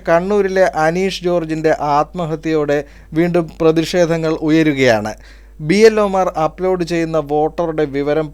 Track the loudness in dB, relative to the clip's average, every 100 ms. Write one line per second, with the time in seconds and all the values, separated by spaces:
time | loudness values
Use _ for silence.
0 | 0 0 2 -2 0 2 0 2 -2 0
1 | -4 -4 -2 -2 -2 -2 -2 0 0 0
2 | 0 -4 -6 -6 -4 -2 0 -2 -4 -14
3 | -10 -2 0 0 -2 0 0 2 0 0
4 | 0 0 -2 -2 2 2 2 4 4 2
5 | 0 -10 -18 -20 -20 -12 -2 6 6 6
6 | 0 0 0 0 -4 -2 -2 -2 -2 -2
7 | -2 -2 -2 0 -2 -2 -4 -2 -2 -2
8 | -2 -2 -2